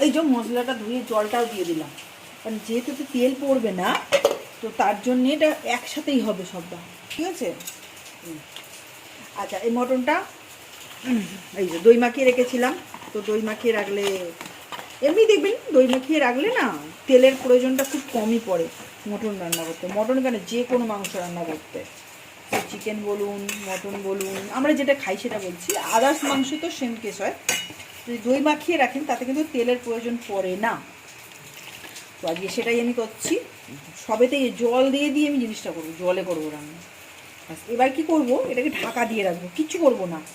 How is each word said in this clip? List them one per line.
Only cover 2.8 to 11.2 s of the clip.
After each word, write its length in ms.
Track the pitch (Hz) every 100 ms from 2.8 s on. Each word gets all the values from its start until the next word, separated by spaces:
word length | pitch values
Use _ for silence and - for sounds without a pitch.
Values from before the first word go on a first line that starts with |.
| 240
এতে 120 | 262 285
তেল 220 | 254 254 269
পড়বে 320 | 285 262 220
না, 220 | 185 190 269 - - - - - -
তো 80 | 220 -
তার 180 | 202 208
জন্যে 280 | 247 254 254
এটা 220 | 302 311 -
একসাথেই 560 | 226 240 - 285 302 277
হবে 240 | 214 185 180
সবটা, 240 | 185 170 170 170 - -
ঠিক 160 | - 339
আছে? 260 | 339 208 - - - - - - - 175
হুম। 100 | 156 - - - - - - - - 240 -
আচ্ছা, 220 | 190 190
এই 120 | 226
মটনটা, 540 | 233 247 254 247 330 392 - - - - - - - 240
হুম, 160 | 240